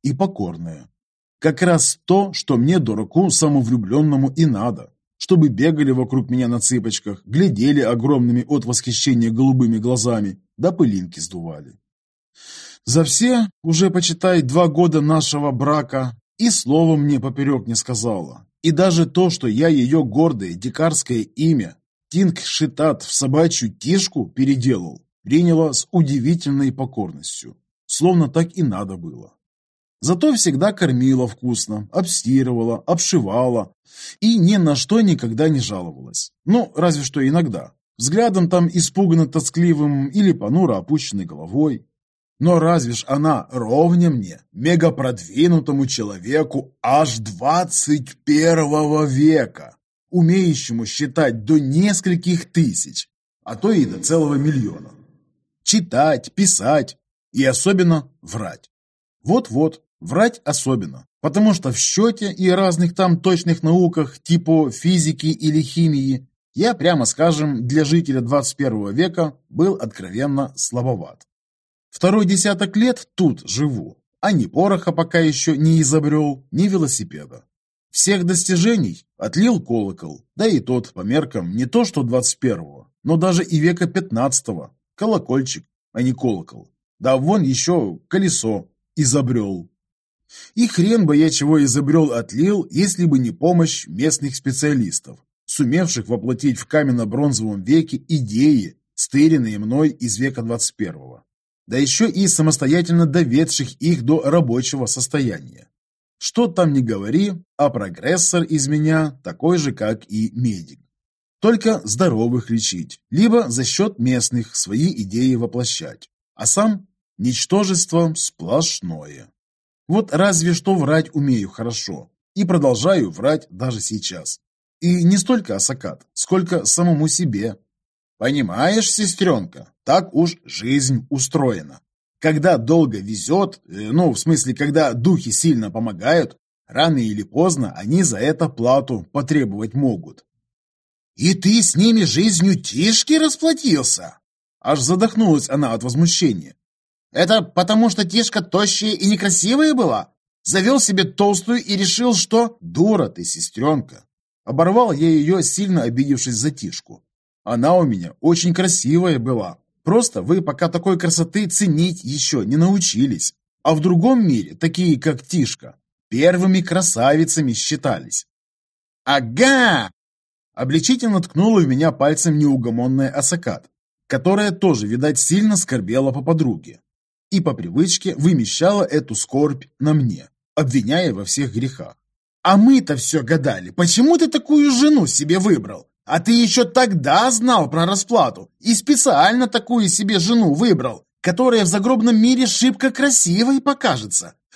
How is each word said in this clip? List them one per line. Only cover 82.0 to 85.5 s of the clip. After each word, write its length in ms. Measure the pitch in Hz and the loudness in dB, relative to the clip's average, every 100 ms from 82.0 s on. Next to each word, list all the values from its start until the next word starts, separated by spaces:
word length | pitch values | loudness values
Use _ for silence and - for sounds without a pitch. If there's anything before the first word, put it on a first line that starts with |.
двадцать 360 | 120 127 123 - | -2 -2 -2 -2
первого, 520 | 131 95 76 71 - _ | -4 -4 -8 -20 -20 _
но 120 | - 165 | -2 0
даже 300 | 180 175 180 | 2 0 0
и 140 | 160 | 2
века 280 | 160 175 170 | 2 0 -2
пятнадцатого. 880 | 190 185 113 135 131 - 90 69 _ _ _ | -4 -4 -2 -2 -2 -6 -10 -12 _ _ _
Колокольчик, 720 | 220 208 - 131 131 | -2 -2 0 -2 -2